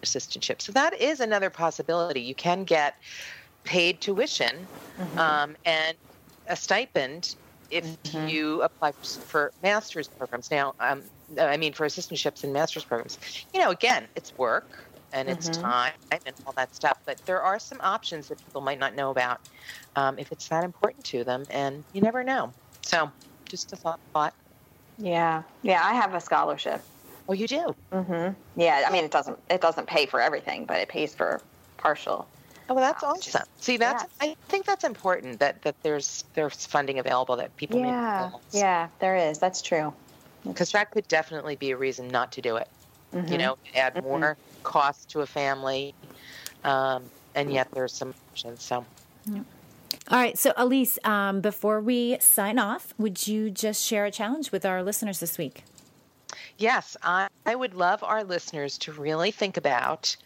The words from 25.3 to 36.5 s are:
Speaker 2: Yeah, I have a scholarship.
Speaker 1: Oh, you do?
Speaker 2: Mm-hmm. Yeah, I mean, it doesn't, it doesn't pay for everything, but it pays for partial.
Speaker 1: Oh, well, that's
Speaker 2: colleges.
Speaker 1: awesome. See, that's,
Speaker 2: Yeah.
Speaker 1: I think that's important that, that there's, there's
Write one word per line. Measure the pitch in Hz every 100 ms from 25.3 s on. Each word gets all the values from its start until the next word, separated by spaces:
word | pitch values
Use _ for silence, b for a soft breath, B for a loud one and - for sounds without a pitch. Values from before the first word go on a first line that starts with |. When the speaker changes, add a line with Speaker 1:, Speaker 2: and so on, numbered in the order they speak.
| 160 165 -
Speaker 2:
Yeah, | 214 180
I | 180
have | 240 202
a | 180
scholarship. | - 156 151 147 - - - - - - -
Speaker 1:
Oh, |
you | 190 226
do? | 285 349 - -
Speaker 2:
Mm-hmm. | 190 180 170 175 190 - -
Yeah, | 170 147 131
I |
mean, | 185
it | 156
doesn't, | 151 135 - -
it | 180
doesn't | 165 160 -
pay | 131 123
for | 127
everything, | 123 147 - -
but | 78 87
it | 95
pays | - 151
for | - 85 - - - - -
partial. | 156 147 - - - - B B -
Speaker 1:
Oh, |
well, | 262
that's | 262 -
Speaker 2:
colleges. | 285 349 -
Speaker 1:
awesome. | - - -
See, | - 247
that's, | 233 254 359 -
Speaker 2:
Yeah. | 302
Speaker 1:
I | 311 -
think | 392 381
that's | 392
important | 302 208 190 180 127 113
that, | 143 -
that | 151 -
there's, | 156 147 139 - -
there's | - 151